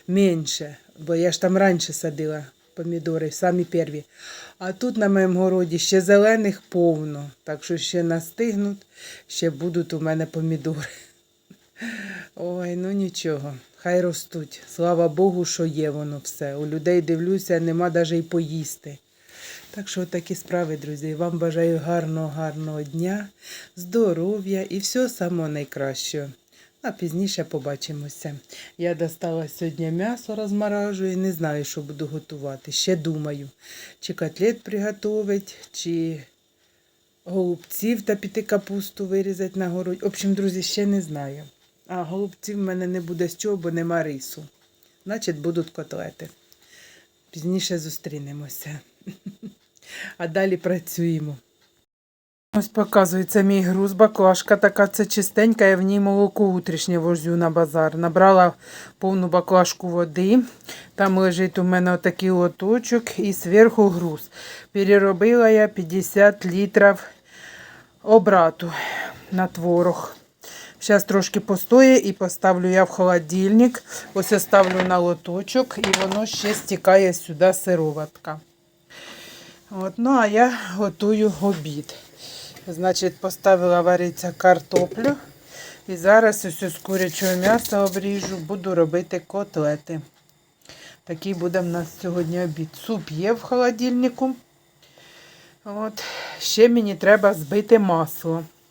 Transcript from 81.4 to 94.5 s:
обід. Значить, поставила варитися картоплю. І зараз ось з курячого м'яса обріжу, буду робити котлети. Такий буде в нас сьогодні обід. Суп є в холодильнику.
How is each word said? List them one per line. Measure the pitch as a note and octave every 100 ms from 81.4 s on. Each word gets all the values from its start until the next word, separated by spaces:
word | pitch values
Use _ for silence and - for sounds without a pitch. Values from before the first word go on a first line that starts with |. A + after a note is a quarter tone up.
обід. | G3+ E3+ D3+ D3 - - - - - - - - -
Значить, | D#3+ F#3 F3 F#3 -
поставила | F#3 - G3 F#3 F3+ F3
варитися | E3+ F3 F3 - F3+ -
картоплю. | F#3 F3 - F#3 F3+ G#3+ C4+ C#4+ - - - - - - -
І | F3+
зараз | F3+ A3 A3 G#3+ F#3+
ось | D#3 F#3+
з | D#3+
курячого | - F#3+ F#3 D#3+ F#3+ F3+
м'яса | F#3+ A#3 A#3 G3+
обріжу, | G3 F#3+ G3+ G3+ F#3+ F#3+
буду | D#3 G3 F#3 E3+
робити | D#3+ F3 E3+ F3+ -
котлети. | G3 G3+ E3 D3 D3+ - D#3+ C3+ _ _ _ _ _ - - - -
Такий | - E3 G3
буде | F3+ F3 F#3
в | F3
нас | E3+ E3 -
сьогодні | F3+ F3 D#3+ F3
обід. | F3+ D#3 D#3+ - -
Суп | G#3+ -
є | D#3 G3
в | A#3
холодильнику. | - B3 B3 A3+ B3 B3 B3+ - C4 B3 _